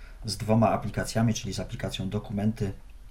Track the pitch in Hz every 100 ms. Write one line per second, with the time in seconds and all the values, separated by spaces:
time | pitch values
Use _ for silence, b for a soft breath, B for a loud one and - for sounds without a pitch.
0 | B B 113 - 104 113 104 92 104 101
1 | 90 113 117 107 98 92 90 - 95 -
2 | 95 101 - 101 110 110 98 - - -
3 | -